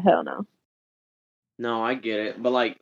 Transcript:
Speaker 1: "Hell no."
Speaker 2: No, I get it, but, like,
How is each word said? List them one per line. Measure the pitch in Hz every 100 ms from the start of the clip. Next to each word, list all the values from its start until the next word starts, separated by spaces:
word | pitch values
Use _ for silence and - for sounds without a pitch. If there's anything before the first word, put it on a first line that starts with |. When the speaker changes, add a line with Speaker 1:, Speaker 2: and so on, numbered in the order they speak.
Speaker 1:
"Hell | 185 -
no." | - - 208 _ _ _ _ _ _ _ _ _ _ -
Speaker 2:
No, | 117 113
I | 113
get | 131 113 107
it, | 107 -
but, | 123
like, | 127 113 -